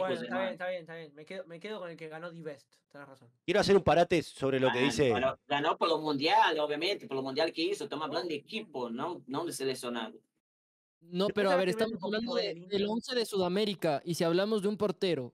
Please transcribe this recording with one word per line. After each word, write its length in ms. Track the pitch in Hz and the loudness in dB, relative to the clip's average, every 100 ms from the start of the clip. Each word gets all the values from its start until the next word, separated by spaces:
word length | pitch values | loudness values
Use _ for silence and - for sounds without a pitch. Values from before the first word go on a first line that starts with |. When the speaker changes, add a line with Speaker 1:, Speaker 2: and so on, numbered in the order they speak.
| 185 | 0
Speaker 1:
Bueno, 60 | |
está 120 | 180 123 | -4 -4
Speaker 2:
hermano. 160 | 180 | -4
Speaker 1:
bien, 100 | 190 | -4
está 160 | 170 180 | -4 -6
bien, 120 | 180 | -6
está 140 | 160 165 | -10 -14
bien. 180 | 160 | -16
Me 100 | 143 | -18
quedo, 200 | 156 190 165 | -14 -14 -12
me 140 | 170 | -14
quedo 180 | 190 214 | -12 -10
con 100 | 175 | -10
el 60 | 160 | -12
que 120 | 160 | -12
ganó 240 | 156 175 | -12 -12
The 80 | 170 | -12
Best, 300 | 160 135 _ _ _ | -12 -14 _ _ _
tenés 200 | 143 139 | -20 -20
razón. 200 | 135 - _ | -20 -20 _
Speaker 3:
Quiero 160 | - 185 | 0 2
hacer 160 | - 196 | 6 6
un 60 | |
parate 400 | 165 151 175 175 | 8 6 6 4
sobre 360 | - - 135 135 | 2 -2 0 4
lo 80 | 127 | 4
que 60 | |
Speaker 2:
Bueno, 120 | 120 139 | 4 2
Speaker 3:
dice 240 | 113 139 | 4 4
Speaker 2:
pero 260 | 110 131 - - | 4 0 -2 -4
ganó 280 | 143 156 - | -2 0 0
por 120 | 185 | 0
lo 100 | 156 | 0
mundial, 600 | 156 143 156 208 202 156 | 0 0 2 4 4 2
obviamente, 460 | 147 147 175 202 - | 0 0 -2 -2 -4
por 80 | 202 | -4
lo 60 | |
mundial 300 | 135 131 165 | -2 0 0
que 100 | - | 0
hizo, 220 | 170 202 | -2 -2
estamos 200 | 135 143 156 | -4 -6 -4
hablando 220 | 156 175 | -4 -4
de 80 | 147 | -6
equipo, 540 | - 220 214 139 120 | -6 -8 -8 -8 -6
no, 320 | 117 160 160 123 | -4 -6 -8 -6
no 180 | 139 | -6
de 80 | 170 | -4
seleccionado. 640 | 143 135 127 123 120 110 - _ _ _ _ _ _ _ _ | -4 -4 -4 -6 -6 -8 -10 _ _ _ _ _ _ _ _
Speaker 4:
No, 260 | 170 175 208 | -8 -2 0
Speaker 1:
Después 40 | |
Speaker 4:
pero 140 | 208 196 | 2 4
a 40 | |
Speaker 1:
sabes 140 | 185 185 | 4 2
Speaker 4:
ver, 80 | |
Speaker 1:
que 40 | 220 | 0
me 60 | 220 | -2
Speaker 4:
estamos 0 | 220 | -2
Speaker 1:
hace 80 | |
un 80 | 202 | -4
poquito 180 | 214 240 | -2 -2
Speaker 4:
hablando 20 | |
de, 80 | 247 208 | -2 -2
Speaker 1:
del 100 | 165 | -6
Inter. 200 | 180 202 | -4 -2
Speaker 4:
del 80 | 202 | 0
once 260 | 226 247 | -2 -2
de 100 | 247 | -4
Sudamérica, 800 | 220 202 180 185 214 190 165 139 | -2 0 2 2 0 0 0 0
y 100 | - 165 | -2 0
si 60 | |
hablamos 380 | 165 170 208 220 | 2 2 2 0
de 80 | 196 | 0
un 80 | 208 | 0
portero 560 | 202 - 190 151 120 | -2 0 0 0 -4